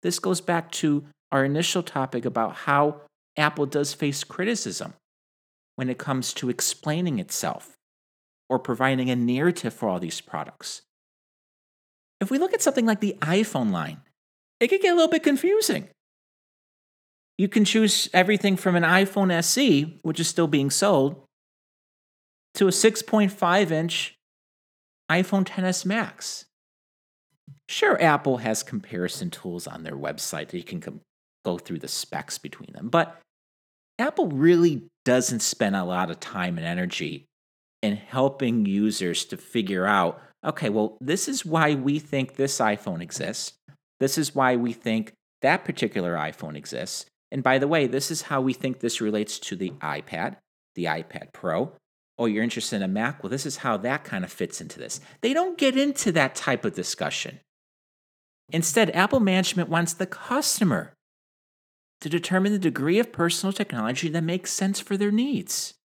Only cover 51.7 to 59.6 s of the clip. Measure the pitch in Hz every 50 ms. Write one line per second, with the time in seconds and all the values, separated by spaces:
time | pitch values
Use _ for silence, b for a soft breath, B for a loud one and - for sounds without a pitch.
51.7 | - _ _ _ _ _ _ _ _ - 120 113 104 107 110 117 - 120 110 -
52.7 | - 104 98 92 95 104 113 127 143 - - 95 113 139 139 156 - - - 135
53.7 | 113 101 98 120 135 147 - - - 98 92 90 - - 92 85 - - 85 78
54.7 | - - 62 57 - - B B B B - 233 269 320 359 381 349 - 285 269
55.7 | 254 262 277 285 277 - - 226 165 160 139 131 - - - - 131 120 - 107
56.7 | 87 - 87 - - - - 73 - - - - - - _ _ _ _ _ _
57.7 | _ _ _ _ _ _ _ _ _ _ _ _ _ _ _ _ - 165 160 -
58.7 | - 233 220 170 - 165 190 214 - 262 220 196 185 185 185 - - 180